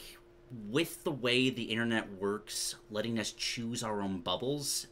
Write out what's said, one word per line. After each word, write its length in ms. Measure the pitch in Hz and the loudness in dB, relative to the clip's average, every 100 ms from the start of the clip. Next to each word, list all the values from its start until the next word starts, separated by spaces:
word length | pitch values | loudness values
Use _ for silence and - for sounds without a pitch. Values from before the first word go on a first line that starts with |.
| - - - - - 120 104 | -8 -18 -20 -20 -14 -12 0
with 340 | 127 165 - | 0 0 -2
the 80 | - | -4
way 380 | 139 120 123 131 | 0 4 6 4
the 140 | 120 | 2
internet 480 | 113 110 117 113 90 | 0 2 4 2 0
works, 600 | 98 101 104 - - - - - | -2 0 0 -2 -4 -4 -6 -6
letting 300 | 107 110 113 | -2 0 0
us 120 | 104 | -2
choose 520 | - - - 117 123 | -2 -4 -2 -2 -2
our 180 | 117 104 | -2 0
own 180 | 98 92 | 0 0
bubbles, 640 | 90 90 123 147 139 - - | 0 0 0 -2 -2 -4 -4